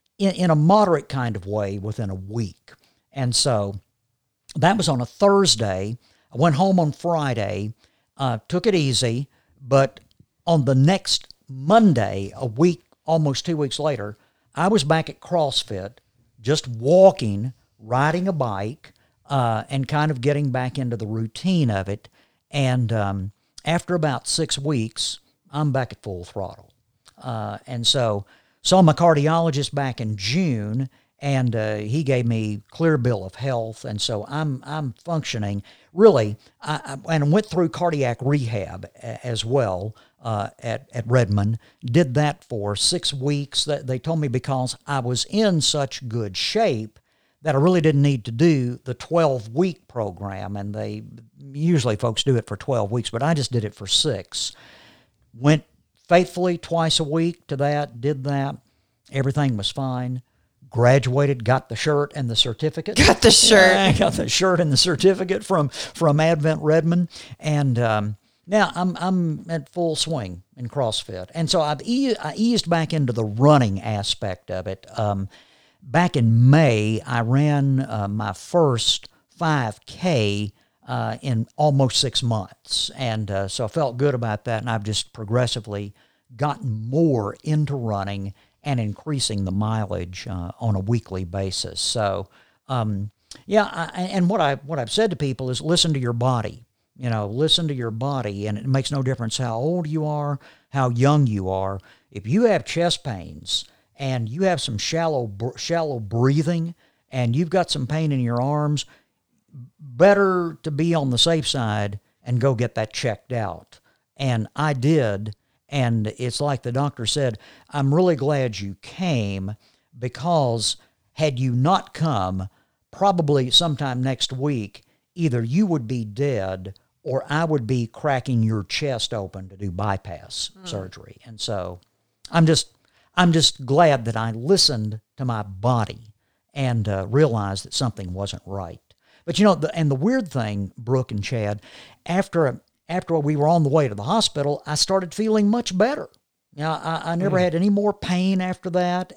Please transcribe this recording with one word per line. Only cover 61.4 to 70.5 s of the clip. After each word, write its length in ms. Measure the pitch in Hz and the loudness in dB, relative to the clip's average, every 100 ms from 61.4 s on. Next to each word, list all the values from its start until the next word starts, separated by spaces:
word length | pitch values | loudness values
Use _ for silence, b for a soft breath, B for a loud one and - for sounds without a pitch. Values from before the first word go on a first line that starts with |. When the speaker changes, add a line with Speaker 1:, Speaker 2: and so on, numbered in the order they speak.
Speaker 1:
got 240 | 117 131 - | 0 0 -2
the 80 | 113 | -4
shirt 360 | 151 147 143 151 | 0 0 0 -4
and 120 | 120 | -2
the 60 | 110 | 0
certificate. 600 | 123 107 151 165 202 220 | -2 -2 -4 -4 -4 2
Speaker 2:
Got 260 | - - | 4 6
the 80 | 233 | 6
shirt. 420 | - - 208 185 | 8 8 8 8
Speaker 1:
Yeah, 200 | 196 190 | 6 4
got 220 | - 175 | 4 2
the 140 | - - | 0 -2
shirt 300 | - 185 175 | 2 2 4
and 140 | 156 | 2
the 40 | 131 | 2
certificate 680 | 180 131 185 185 185 196 | 2 4 4 4 0 -4
from, 240 | 214 180 143 | 0 2 0
from 500 | - - - 160 147 | -4 -10 0 2 4
Advent 420 | 160 160 156 151 | 4 2 2 2
Redmond. 480 | 151 160 160 175 170 B B - | 4 4 4 2 0 B B -8
And, 400 | 156 147 139 120 | -2 2 2 2
um, 380 | 117 107 104 104 _ _ 175 | 2 2 -2 -6 _ _ -2
now 240 | 208 180 | 2 2
I'm, 220 | 175 185 165 | 0 -2 -2
I'm 460 | 185 185 165 151 165 | 0 0 0 -4 -6
at 200 | 165 - | -8 -6
full 260 | 175 170 | -4 -2
swing 480 | 151 - 147 92 90 - | -2 -4 -4 -6 -10 -16